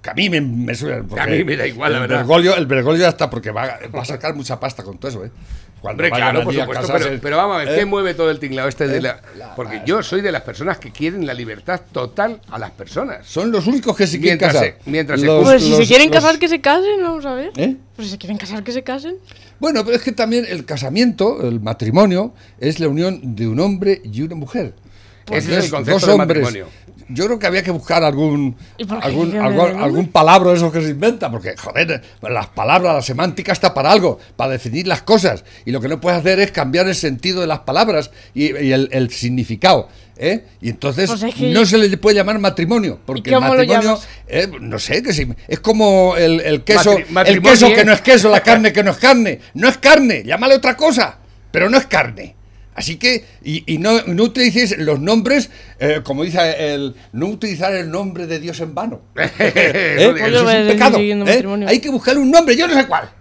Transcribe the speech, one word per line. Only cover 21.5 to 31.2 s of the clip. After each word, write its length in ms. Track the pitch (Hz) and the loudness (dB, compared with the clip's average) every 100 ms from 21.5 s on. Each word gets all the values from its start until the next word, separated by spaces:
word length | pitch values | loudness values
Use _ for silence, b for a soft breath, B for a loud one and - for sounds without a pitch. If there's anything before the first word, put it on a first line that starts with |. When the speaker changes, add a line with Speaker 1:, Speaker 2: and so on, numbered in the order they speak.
| 117 | -4
Speaker 1:
matrimonio, 720 | 107 113 110 151 208 180 226 - b b | -6 -4 0 2 2 2 -4 -10 b b
es 180 | 135 160 | -4 -2
la 80 | 156 | -2
unión 480 | 147 180 190 127 107 | -2 -4 -4 -10 -6
de 120 | 113 | -4
un 100 | 113 | 0
hombre 420 | 196 190 196 190 110 | -2 0 0 -2 -4
y 160 | 107 | -8
una 140 | 160 170 | -8 -8
mujer. 400 | 139 131 113 - b b b b - | -8 -8 -8 -12 b b b b -6
Speaker 2:
Ese 60 | 151 | -4
es 80 | 165 | 0
el 60 | 180 175 | 0 0
Speaker 1:
Entonces, 60 | |
Speaker 2:
concepto 280 | 147 123 185 | -4 0 2
Speaker 1:
dos 20 | 180 | 4
Speaker 2:
del 140 | 151 | 4
Speaker 1:
hombres. 220 | 160 156 | 4 0
Speaker 2:
matrimonio. 400 | 123 107 87 - - - - | 0 -4 -14 -20 -20 -20 -12
Speaker 1:
Yo 160 | 127 202 | -6 -4
creo 120 | 233 | -2
que 100 | 196 | -2
había 160 | 190 | -2
que 80 | 185 | -2
buscar 300 | 170 - 170 | -6 0 2
algún, 520 | 156 139 156 147 135 120 b b | 2 0 0 0 -2 -6 b b
Speaker 3:
¿Y 80 | 190 | -10
por 140 | 220 | -6
qué 60 | 139 | -4
Speaker 1:
algún, 180 | 135 170 | -2 -2
Speaker 3:
cambian 140 | 208 208 | 0 0
Speaker 1:
algún, 160 | 156 175 | 2 2
Speaker 3:
el 20 | |
nombre? 140 | 190 143 | 2 0
Speaker 1:
algún 220 | - 180 | 0 2
palabra 440 | 170 156 185 180 | 4 6 6 6
de 40 | 175 | 2
esos 140 | 170 | 2
que 100 | 160 | 0
se 80 | 156 | -4
inventa, 400 | 143 214 233 | 0 -2 -2